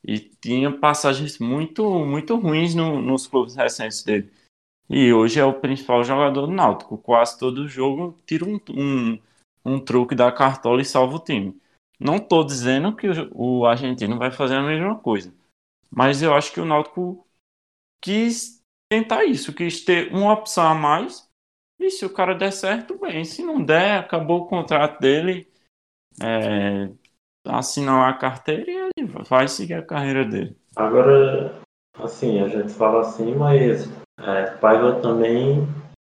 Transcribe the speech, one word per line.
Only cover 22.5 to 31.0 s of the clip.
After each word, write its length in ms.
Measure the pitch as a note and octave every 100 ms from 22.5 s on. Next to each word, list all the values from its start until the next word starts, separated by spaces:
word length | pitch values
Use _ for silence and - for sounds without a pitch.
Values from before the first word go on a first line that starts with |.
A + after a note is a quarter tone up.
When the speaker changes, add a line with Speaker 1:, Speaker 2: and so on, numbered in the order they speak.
Speaker 1:
certo, 460 | G3 F#3+ A3+ - G4
bem. 260 | G4 D#3+
Se 180 | E3 -
não 200 | F4 D4+
der, 360 | D3 D#3+ G3 G3+
acabou 400 | - E3 D#3 F3
o 60 | E3+
contrato 520 | F3+ D#3 D#3 D3+ D3+
dele, 460 | C3+ D3+ F3 F3+ - _ _ _ _ _ _ -
é, 680 | A2+ A2+ G#2+ G#2 G2+ G2+ G2 - _ _ _ _ -
assina 460 | B2 C3 - C#3
lá 160 | C3 C3
a 40 |
carteira 540 | C3+ C3 B2 - D#3 F4+
e 200 | F#4 F#4 E4+
ele 80 | A#3+ - -
vai 180 | C3 C#3
seguir 260 | - F3
a 80 | E3 E3
carreira 380 | D3 C#3 C3+
dele. 320 | A#2 G2+ - - _ -
Speaker 2:
Agora, 800 | A2 B2